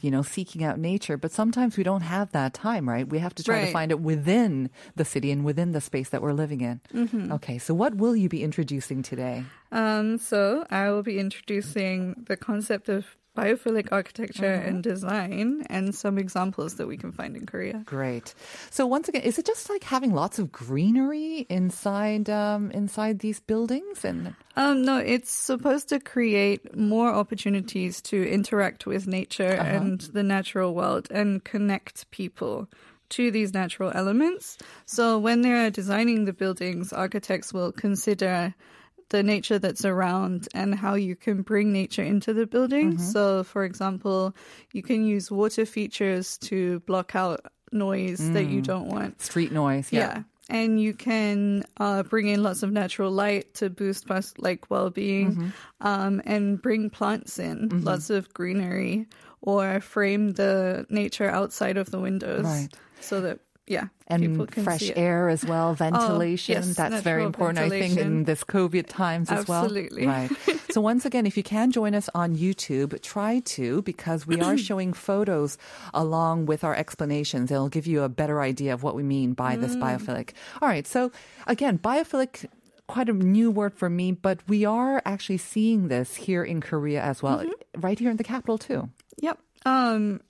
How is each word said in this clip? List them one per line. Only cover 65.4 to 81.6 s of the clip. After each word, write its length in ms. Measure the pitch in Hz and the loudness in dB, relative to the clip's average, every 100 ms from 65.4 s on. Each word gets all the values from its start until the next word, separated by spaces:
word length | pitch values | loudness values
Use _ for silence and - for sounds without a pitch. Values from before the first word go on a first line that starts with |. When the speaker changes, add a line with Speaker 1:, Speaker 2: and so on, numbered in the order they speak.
| 156 | 0
Speaker 1:
well, 260 | 165 165 | 0 0
Speaker 2:
Oh, 60 | 160 | 2
Speaker 1:
ventilation. 800 | 160 175 226 170 170 180 - - | 2 2 2 2 2 0 0 0
Speaker 2:
yes, 140 | 180 170 | 0 0
Speaker 1:
That's 240 | 160 220 | 0 0
very 240 | 196 160 | 0 2
Speaker 2:
natural 80 | 160 | 0
Speaker 1:
important, 260 | 160 180 170 | 0 0 2
I 100 | 160 | 0
think, 240 | 196 185 180 | 2 2 2
in 260 | 156 156 | 2 2
Speaker 2:
ventilation. 20 | 156 | 2
Speaker 1:
this 160 | 156 | 0
covid 420 | - 196 180 175 170 | 0 2 2 2 -2
times 440 | - 180 165 170 | -2 0 0 0
as 160 | 208 202 | 0 0
well. 160 | 175 | 2
Speaker 2:
Absolutely. 400 | 233 202 175 - 254 | 2 0 -6 -2 0
Speaker 1:
Right. 220 | 269 262 277 | 2 0 -2
Speaker 2:
<laughs> 240 | - 320 - | 0 -2 0
Speaker 1:
So 80 | - | 2
once 240 | 208 247 | 4 2
again, 240 | 262 247 208 | 2 2 2
if 80 | 202 | 0
you 80 | |
can 240 | 196 214 247 | -2 2 4
join 240 | 240 214 | 4 2
us 160 | 208 202 175 | 0 0 -2
on 160 | 175 | 0
YouTube, 640 | 160 180 190 - 135 143 - | 2 0 0 -2 0 0 -4
try 400 | - - 208 247 247 - | -8 -4 0 0 -2 -4
to, 220 | 123 143 | 0 0
because 400 | 196 175 - 165 | -2 -6 -4 -4
we 160 | 151 165 | 0 2
are 160 | 170 285 | 4 2
Speaker 2:
<clears throat> 120 | 196 | 0
Speaker 1:
showing 280 | 196 185 175 | -2 -2 -2
photos 600 | - 196 208 170 147 - - - - | 0 0 2 2 0 -4 -16 -18 -6
along 560 | - 160 160 165 165 156 | -2 0 2 2 2 2
with 160 | 151 | 0
our 80 | 165 | 0
explanations. 800 | 143 156 - 151 147 147 135 123 | -2 -2 -4 -2 0 0 -2 0
It'll 160 | 139 139 | 2 0
give 160 | 160 | -2
you 160 | 156 156 | 0 2
a 80 | 139 | 0
better 320 | 127 151 151 | 0 0 2
idea 320 | 135 131 139 | 0 0 -2
of 80 | 123 | 0
what 160 | 143 - | -2 -2
we 80 | |
mean 320 | 143 139 127 127 | 0 2 0 0
by 240 | 127 127 | 0 0
this 160 | 240 247 | -2 -2
Speaker 2:
Mm. 80 | |
Speaker 1:
biophilic. 480 | 180 127 214 - - - - - | -2 -2 -4 -6 -6 -14 -18 -2
All 40 | 294 | 0
right. 160 | 170 147 | 0 0
So 240 | 247 247 - - - | 0 0 -4 -20 -14
again, 320 | - 226 | -2 0